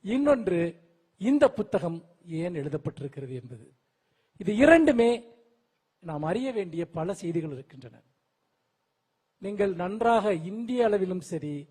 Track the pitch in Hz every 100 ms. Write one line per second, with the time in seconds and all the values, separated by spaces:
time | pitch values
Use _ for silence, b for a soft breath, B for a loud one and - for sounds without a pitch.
0 | 196 254 285 269 196 175 170 - _ _
1 | _ _ 202 285 277 - 208 202 175 165
2 | - _ 175 160 175 165 143 147 156 -
3 | 139 139 131 127 120 117 76 _ _ _
4 | _ _ _ _ 190 214 285 330 302 240
5 | 233 233 - _ _ _ _ _ _ _
6 | 175 151 156 208 269 226 185 165 165 165
7 | 165 196 175 165 156 131 135 131 123 117
8 | _ _ _ _ _ _ _ _ _ _
9 | _ _ _ _ 196 208 202 175 180 214
10 | 233 226 208 175 165 214 233 247 226 208
11 | 185 185 - 165 151 147 139